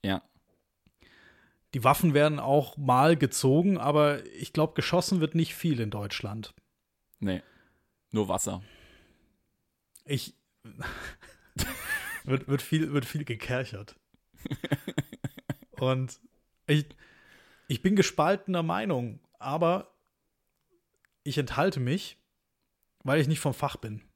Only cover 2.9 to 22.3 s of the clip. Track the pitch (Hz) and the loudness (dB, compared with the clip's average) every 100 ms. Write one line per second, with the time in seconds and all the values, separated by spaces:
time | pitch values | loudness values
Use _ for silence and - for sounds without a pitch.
2.9 | 127 151 165 139 - 135 143 185 190 131 | 6 6 6 2 2 4 6 4 2 2
3.9 | 151 147 143 - 82 - - 151 - - | 4 4 2 -8 -12 -6 0 0 0 0
4.9 | 175 - 185 156 165 165 - 170 127 110 | 0 2 0 2 2 0 -2 -2 0 -2
5.9 | 104 104 - 101 107 104 _ _ _ _ | -4 -6 -6 -8 -8 -12 _ _ _ _
6.9 | _ _ _ 101 90 - _ _ _ _ | _ _ _ -4 -4 -8 _ _ _ _
7.9 | _ _ 110 98 92 - 92 101 - - | _ _ -2 0 -2 -2 -6 -10 -20 -20
8.9 | - _ _ _ _ _ _ _ _ _ | -20 _ _ _ _ _ _ _ _ _
9.9 | - - 143 - _ _ _ 117 - - | -20 -6 -6 -6 _ _ _ -20 -12 -12
10.9 | - - - - - _ - - 523 - | -10 -14 -16 -20 -20 _ -8 -8 -8 -6
11.9 | - - 906 - 135 139 139 - 160 156 | -6 -6 -10 -4 -4 0 -4 0 -2 0
12.9 | 143 135 151 147 113 - 127 127 98 104 | -2 -2 -8 -6 -8 -4 -4 -4 -10 -14
13.9 | - _ _ _ _ - 139 - - - | -20 _ _ _ _ -10 -10 -4 -6 -4
14.9 | - - - - - - - - - 131 | -8 -10 -12 -12 -12 -12 -12 -12 -4 0
15.9 | 131 131 - _ _ _ _ - 151 151 | 0 -4 -10 _ _ _ _ 0 0 0
16.9 | - - - _ - _ _ _ 123 190 | -14 -20 -20 _ -20 _ _ _ -2 2
17.9 | 202 190 - 156 196 - 180 165 175 220 | 4 2 2 2 2 0 -2 0 -2 -2
18.9 | 135 120 107 _ _ 120 156 170 185 - | -2 -4 -10 _ _ -6 0 2 2 -4
19.9 | _ _ _ _ _ _ _ _ _ _ | _ _ _ _ _ _ _ _ _ _
20.9 | _ _ _ 143 143 135 - 185 143 123 | _ _ _ -6 -4 -2 0 0 0 -2
21.9 | 180 - - _ | -2 -6 -18 _